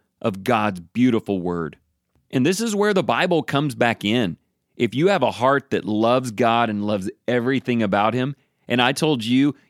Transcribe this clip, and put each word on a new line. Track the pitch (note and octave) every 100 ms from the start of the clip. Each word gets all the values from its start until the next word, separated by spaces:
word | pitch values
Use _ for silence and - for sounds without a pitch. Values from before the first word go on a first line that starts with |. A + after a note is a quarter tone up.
| _ _
of | A2+ F#2+
God's | G2 A2+ G#2+ F2+
beautiful | F2 A2+ B2+ A2+ - F#2+
word. | F2 E2+ D#2 - _ _ _ _ -
And | C3+ C#3
this | F#3+
is | A3+ G3+
where | G#3
the | F#3+
Bible | B2 A#2+ F3+ D#3+
comes | - C#3 D3 A2+
back | A#2+ G#2+ G2+
in. | B2 F#2+ D2+ _ _ _ -
If | A#2
you | A#2+ F#3
have | G3
a | A#2+
heart | G#2+ B2+ C#3 -
that | G2
loves | - G#2+ A2+ B2+ B2+
God | G#2 A#2 A#2 A#2
and | G#2 G#2
loves | G#2 F#2+ - -
everything | B2 A#2+ C3 - A#2
about | G#2 G2+ A2
him, | B2+ C3+ - _ _ -
and | B2
I | B2
told | C#3+ D#3 C3 A2
you, | C3 C#3+ -